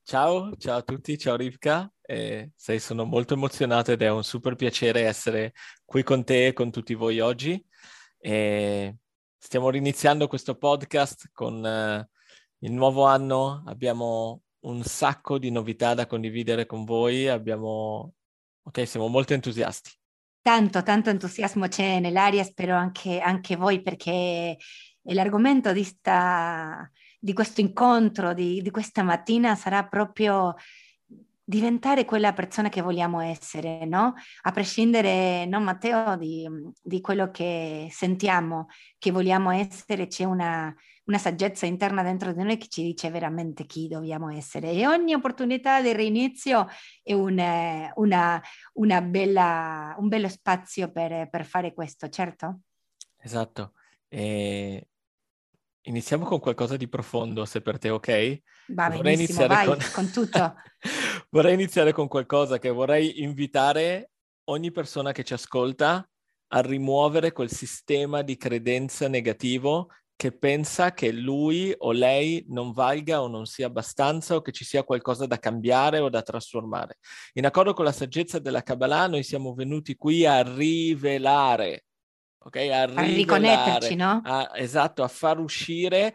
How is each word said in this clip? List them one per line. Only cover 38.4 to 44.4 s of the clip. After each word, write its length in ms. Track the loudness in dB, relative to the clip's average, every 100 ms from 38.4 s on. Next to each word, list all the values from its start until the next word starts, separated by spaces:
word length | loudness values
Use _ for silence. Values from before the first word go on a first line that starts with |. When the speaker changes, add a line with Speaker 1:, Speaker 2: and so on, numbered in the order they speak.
| 0 -6 -8 -18 -20 _
Speaker 2:
che 140 | 0
vogliamo 400 | 2 2 4 4
essere, 560 | 0 -2 -8 -6 -4 -4
c'è 160 | -4
una, 520 | -2 0 -2 -4 -6 -10 _ _
una 140 | -2 0
saggezza 480 | 0 0 -2 -2 -4
interna 340 | 0 0 0
dentro 320 | -2 -2 -4
di 80 | -4
noi 160 | -2 -2
che 100 | -4
ci 140 | -6
dice 300 | -6 -4 -6
veramente 560 | -6 -6 -6 -8 -10 -12
chi 200 | -10 -8
dobbiamo 440 | -8 -8 -8 -8
essere. 400 | -10